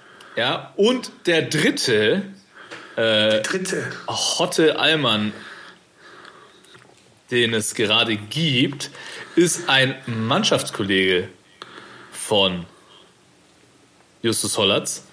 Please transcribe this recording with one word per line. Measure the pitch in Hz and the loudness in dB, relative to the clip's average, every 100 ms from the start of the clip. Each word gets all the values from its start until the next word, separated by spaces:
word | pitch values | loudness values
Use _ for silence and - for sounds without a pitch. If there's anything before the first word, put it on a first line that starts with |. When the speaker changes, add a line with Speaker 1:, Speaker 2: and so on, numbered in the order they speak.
| - - - 117 | -20 -20 -10 -4
Speaker 1:
Ja, | 123 165 - - | -2 -2 -6 2
und | 214 247 - - 170 | 2 2 -4 -6 0
der | 160 | 2
dritte, | 135 151 233 - - 107 107 190 196 - _ - - - - - | 2 0 2 2 2 2 4 2 -2 -12 _ -20 -20 -18 -10 -2
äh, | 113 107 107 110 | 2 4 4 2
Speaker 2:
Dritte. | - 190 185 156 123 - - | 0 -4 -4 -4 -6 -8 -8
Speaker 1:
Hotte | - - - 170 - 156 - | -4 -2 -2 0 2 2 4
Allmann, | 143 160 123 107 107 - - - - - _ _ - - - - - - - - - - - _ - | 2 2 2 0 -2 -6 -14 -18 -20 -20 _ _ -20 -20 -20 -20 -20 -20 -20 -20 -20 -20 -20 _ -4
den | 120 117 | 0 2
es | 113 - | 0 -2
gerade | - 104 113 113 104 | -2 2 2 2 -2
gibt, | 104 151 160 143 175 139 - - - - - | -4 -2 0 2 0 -2 -12 -14 -16 -16 -2
ist | - 170 - - | 2 2 2 2
ein | 135 131 131 - | 2 2 -2 -6
Mannschaftskollege | 113 113 165 214 135 - - 98 95 92 90 95 - _ _ - - - - - | -4 0 0 2 0 -2 -4 0 2 2 2 -2 -10 _ _ -20 -20 -20 -20 -16
von | - - 104 95 87 85 - - - - _ _ _ _ _ _ _ _ _ _ _ | -10 -2 2 2 -2 -8 -18 -20 -20 -20 _ _ _ _ _ _ _ _ _ _ _
Justus | 113 107 107 - | -2 -2 -2 0
Hollatz | 98 120 - - - | 2 0 -2 -8 -12